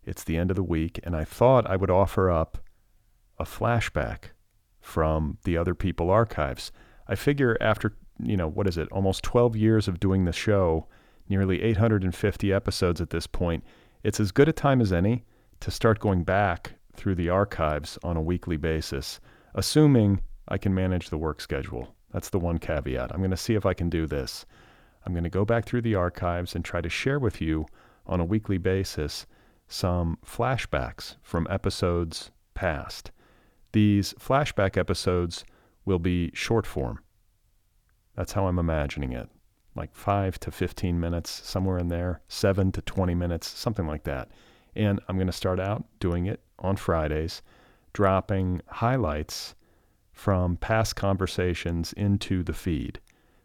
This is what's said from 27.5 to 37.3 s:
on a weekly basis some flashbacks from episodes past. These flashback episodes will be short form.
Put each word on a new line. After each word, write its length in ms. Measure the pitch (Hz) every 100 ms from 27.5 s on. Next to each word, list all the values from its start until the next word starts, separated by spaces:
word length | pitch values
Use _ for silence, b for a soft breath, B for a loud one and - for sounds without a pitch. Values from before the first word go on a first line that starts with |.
| 78 76 b b b -
on 120 | 92
a 60 | 85
weekly 320 | 110 - 98
basis 680 | 90 95 95 - 73 - - b b b b
some 500 | - 95 90 82 82 -
flashbacks 880 | - 117 131 - 73 60 - - -
from 260 | - 87 82
episodes 840 | 95 101 - 92 87 85 - - _ _ -
past. 560 | 92 73 - - - b b b b b b
These 420 | 110 104 101 95 -
flashback 600 | - 135 147 - 98 -
episodes 720 | 87 95 - 90 87 - - b b b -
will 140 | 92
be 320 | 87 90 85
short 320 | - - 117 -
form. 340 | - 64 55 _ _ _